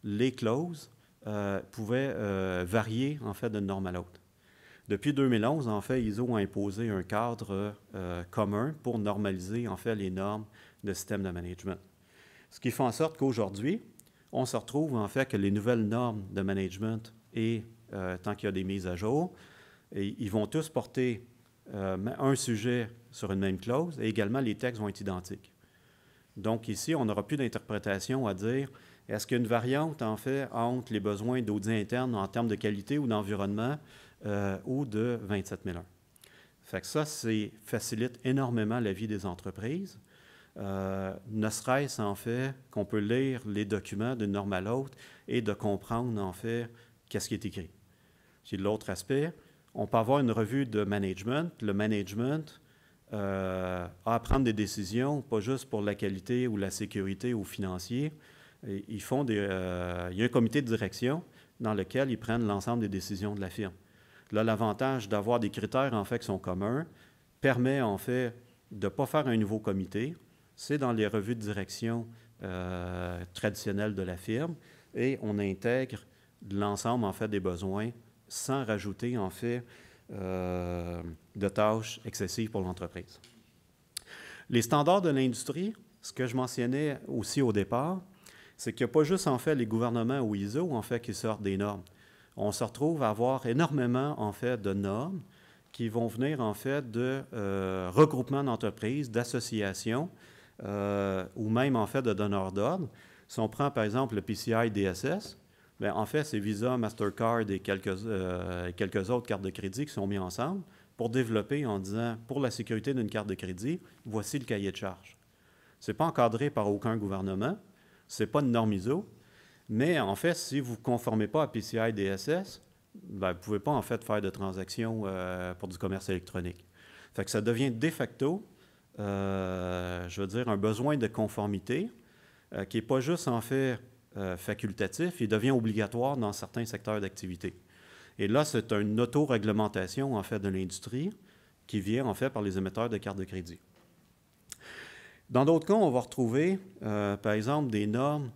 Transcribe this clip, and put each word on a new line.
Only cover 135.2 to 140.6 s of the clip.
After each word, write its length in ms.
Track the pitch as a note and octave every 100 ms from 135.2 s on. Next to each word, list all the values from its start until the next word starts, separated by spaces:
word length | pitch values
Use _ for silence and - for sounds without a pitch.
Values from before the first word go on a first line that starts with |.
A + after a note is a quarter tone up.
il 60 | A2
devient 240 | A2 A#2+
obligatoire 640 | C3 A2 G#2+ G2+ A#2 C3 C#3
dans 160 | G#2+
certains 320 | G2+ F#2+ A#2 A2+
secteurs 340 | G2+ - G#2+
d'activité. 540 | F#2+ F#2+ F#2 F2 F#2 - _ - - - - -
Et 100 | G2+
là, 160 | B2
c'est 260 | D3+ A#2+ -
une 280 | G#2 G#2 A2
auto-réglementation, 1160 | A#2+ C#3+ D3 A#2 G#2 G#2+ G#2 G#2+ F#2 - C#3 A2+
en 60 |
fait, 160 | F#2+ G#2+
de 120 | G2
l'industrie 640 | F#2+